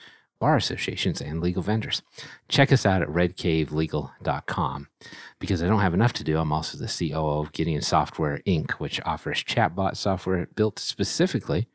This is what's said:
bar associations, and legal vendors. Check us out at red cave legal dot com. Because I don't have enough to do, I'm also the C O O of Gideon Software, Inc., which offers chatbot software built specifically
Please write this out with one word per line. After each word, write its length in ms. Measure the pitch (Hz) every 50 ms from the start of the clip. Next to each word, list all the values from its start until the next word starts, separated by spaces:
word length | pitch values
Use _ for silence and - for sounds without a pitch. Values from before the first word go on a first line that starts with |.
| - - - _ _ _ _ _
bar 160 | - 135 156
associations, 640 | 123 - - - - - - 78 - - 95 80 -
and 220 | 71 73 78 82 82
legal 200 | 90 90 - -
vendors. 380 | 98 110 113 - - - - - _ _ - - - - - _ _
Check 240 | - - 139 - 139
us 140 | 120 -
out 160 | 104 95 92 80
at 80 | 71
red 260 | 76 87 90 87 -
cave 360 | - - 87 80 80 78 71 76
legal 380 | 76 80 78 - 76 69 67 - _ -
dot 240 | - - 73 -
com. 420 | - - - 80 - - - 71 - _ _ - - - - - - - _
Because 240 | - - 101 82 85
I 60 | 92
don't 120 | 107 101
have 140 | - 90 82
enough 200 | 95 117 117 -
to 100 | - -
do, 140 | 73 78 80
I'm 140 | 80 76 76
also 260 | 80 - - - 143
the 100 | 131 113
C 240 | - - 87 78 73
O 100 | 78 78
O 180 | 76 73 76
of 120 | 78 78 -
Gideon 300 | - 80 82 78 71 -
Software, 580 | - - 80 76 - - - 80 73 71 71 -
Inc., 260 | 104 90 78 - - -
which 300 | - - 71 - - -
offers 400 | - 76 73 - - - - -
chatbot 540 | - - 123 110 80 82 92 95 95 92 -
software 500 | - 101 95 95 - - 92 87 82 - _
built 240 | - 107 107 - -
specifically 920 | - - - - 101 - - - 180 185 - 107 - - - 95 113 - _